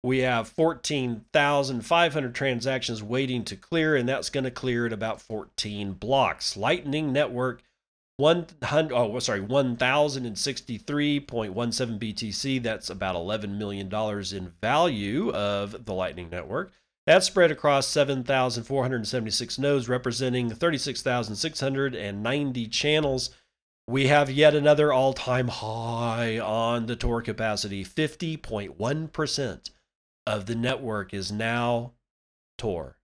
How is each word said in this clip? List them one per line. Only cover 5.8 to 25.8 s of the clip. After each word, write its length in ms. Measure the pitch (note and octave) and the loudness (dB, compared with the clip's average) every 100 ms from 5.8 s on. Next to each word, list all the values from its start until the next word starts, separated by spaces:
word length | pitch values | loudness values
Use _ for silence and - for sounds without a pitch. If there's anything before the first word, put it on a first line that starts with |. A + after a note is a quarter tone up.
| G2+ | -6
blocks. 600 | F#2 G#2 C3+ A2 D2+ - | -6 0 2 2 0 -6
Lightning 580 | - A2+ F3 D3 D3 D#3 | -2 0 0 -2 -2 0
Network, 500 | C3+ C3 B2 B2+ A#2+ _ _ _ _ _ - | 0 0 0 -4 -4 _ _ _ _ _ 2
one 300 | D3 F3 E3 - | 4 4 0 -8
hundred, 320 | - D3 D#3 | 0 2 2
oh, 240 | B2 A#2 A#2+ | 2 2 0
sorry, 220 | A#2+ G2+ | -2 -2
one 360 | G2+ C3+ B2+ A#2 | 2 2 2 2
thousand 480 | B2+ C#3+ D3 C3+ | 2 4 2 0
and 140 | A#2+ G2 | -6 -4
sixty-three 840 | C#3+ B2 - A2 - D3 D3 C#3+ | -6 -6 -8 -10 -4 0 2 0
point 320 | C#3 A#2+ G#2+ | -2 -4 -4
one 180 | F#2 A#2+ | -2 -2
seven 260 | A2 A#2+ G#2+ | -2 -4 -4
B 160 | A2 | -6
T 180 | G2+ A2 | -6 -6
C. 260 | G2 C#3 C3 | -4 -2 -2
That's 300 | A#2 G#2+ - | -2 -4 -8
about 260 | F#2 F#2+ | -6 -4
eleven 440 | F2+ F2 G#2+ G#2 G2+ | -2 -2 -4 -4 -6
million 320 | G#2 G2+ G2 | -6 -6 -6
dollars 420 | G#2 A2 G#2 F#2 | -2 -2 -2 -6
in 200 | G2 F2+ E2+ | -8 -10 -4
value 720 | A2 C#3+ F3 A2+ G2+ B2+ A3 | 0 2 2 0 -2 -2 -2
of 520 | F#2+ G2+ G2+ G2+ G#2 | -2 -2 -2 -4 -8
the 80 | A2 | -6
Lightning 380 | F#2 F#2 D#2+ E2+ | -2 -2 -4 -10
Network. 420 | F2 D2 B2 F#3+ _ _ _ - | -10 -6 -6 -8 _ _ _ 6
That's 200 | F3 F#3+ | 6 6
spread 240 | G3 E3+ | 4 4
across 360 | D3 D3+ C#3 B2+ | 6 4 4 2
seven 380 | D3+ C#3 C3+ | 2 2 2
thousand 400 | B2 C3 B2+ A#2 | 2 2 2 0
four 180 | A#2 C3+ | -2 0
hundred 240 | B2 B2+ G#2 | 0 -2 -2
seventy-six 520 | B2+ A2 - A#2+ - | -4 -2 -2 -4 -2
nodes, 280 | C#3+ C#3+ A#2+ | 2 2 2
representing 640 | B2 B2 A#2+ C3 B2 A#2+ | -2 -2 -2 0 0 -2
thirty-six 540 | A2 E3+ D3+ - B2 | 0 0 0 -4 -4
thousand 340 | C#3 B2 G#2+ G2+ | -2 -2 -2 -4
six 240 | D#3+ - | -6 -2
hundred 340 | C#3 C3+ C#3 | -2 0 -2
and 280 | A2+ G2+ G2+ | -2 -6 -4
ninety 440 | A2 C#3+ C#3+ B2 A2 | -2 -2 -2 -4 -4
channels. 640 | - D3 D3+ D3 C3 - - _ _ _ _ - | 0 2 2 2 -2 -4 -10 _ _ _ _ -4
We 200 | C3 C3+ | 2 6
have 240 | D3 C3+ | 6 4
yet 240 | C3+ D3+ | 6 6
another 400 | D3+ D3 D3+ D3 | 8 6 6 6
all-time 540 | C3 C3+ C3 - B2+ B2 | 6 4 2 -2 0 0
high 880 | A2+ A2 A2 | -4 -6 -6